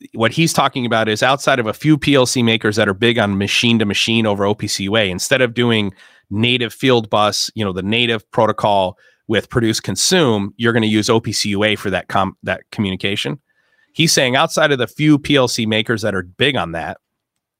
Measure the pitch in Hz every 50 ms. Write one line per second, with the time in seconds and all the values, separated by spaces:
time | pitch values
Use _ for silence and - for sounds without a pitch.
0 | - - - 110 113 113 - 160 160 156 - 170 139 139 - 139 120 113 117 113
1 | 107 110 107 - 127 127 139 135 - 151 135 123 110 107 101 - - 151 156 139
2 | - 143 139 135 127 - - 131 117 113 113 110 - 110 104 113 107 101 95 92
3 | 117 120 117 117 104 101 98 95 101 95 - - - 117 113 110 110 104 95 -
4 | - 113 113 113 110 107 101 98 98 101 104 - 110 104 - - 98 95 107 113
5 | 104 92 90 90 - - 139 127 127 117 110 123 120 120 113 107 101 95 - _
6 | - _ _ _ _ _ 98 107 117 123 123 123 120 107 - - - 131 123 117
7 | 110 - 120 104 107 104 101 - - - - 110 107 98 90 95 90 101 113 120
8 | 120 117 113 107 - _ - 120 110 107 104 - - 107 101 98 92 92 - -
9 | _ _ _ _ _ - 107 95 - - - 127 117 110 110 - - - 95 -
10 | - - 185 185 156 123 110 101 98 101 - - 117 117 117 117 107 110 107 107
11 | 101 - 113 113 - 117 104 - - 104 101 98 104 107 104 - - 101 92 87
12 | - - - 104 95 95 - _ - 98 92 - - _ - - 104 95 92 90
13 | - 98 104 - - 139 151 - _ _ _ _ _ _ _ _ _ _ _ -
14 | 165 156 - 160 135 123 127 139 160 165 - 170 156 147 143 120 113 - - -
15 | 151 151 151 139 - - 143 139 127 120 - - 113 107 110 110 113 - 117 104
16 | 113 107 95 92 90 90 - - 123 147 135 104 85 85 82 82 76 87 - -
17 | _ _ _ _ _ _ _ _ _ _ _